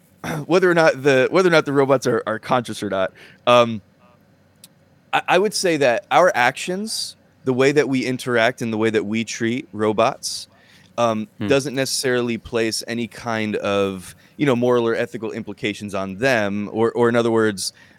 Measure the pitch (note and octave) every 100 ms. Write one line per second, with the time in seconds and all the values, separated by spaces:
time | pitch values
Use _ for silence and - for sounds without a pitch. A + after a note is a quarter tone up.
0 | _ _ - D#3 C3+ F3+ F3+ E3+ D#3+ C3+
1 | C#3 C3 B2+ E3+ F#3 D#3+ D3 C#3 C3+ C3+
2 | B2 A#2 - A2 - B2+ A2+ A2 G#2 F#2+
3 | F#2+ - - _ - B2 A#2 A2 - _
4 | _ _ _ _ _ _ - _ _ _
5 | _ D3 - E3+ G#3 - F#3 D#3 C3+ A2+
6 | - C#3+ F3+ A#2 B2 C#3 - F#3 A3 -
7 | - - _ _ C3 B2+ C3+ D3 B2+ C3
8 | A#2 B2+ - A#2+ A2+ - A#2 A2 A2+ A2
9 | G#2 A2 A2 - A2+ B2 - G#2 G#2+ G#2+
10 | A#2 - - - - _ _ _ _ -
11 | A#2+ A2 G#2+ _ G#2+ C#3 C3+ B2+ C3 -
12 | C3+ B2 A#2+ A2+ - A#2 A2+ G#2+ - A#2
13 | A#2 - A#2+ A2 G#2+ G2+ G2+ G2+ G2 F#2+
14 | - - _ - D3 A#2+ B2 B2 A#2 G#2+
15 | A#2 A2 G#2+ A2 G#2 G2+ A2 G2+ G#2 F#2+
16 | F#2+ F#2+ C3 A#2+ G2+ G#2 G2+ A2 A2+ A#2
17 | A#2+ A#2+ A#2 A2+ A2 G2 - - -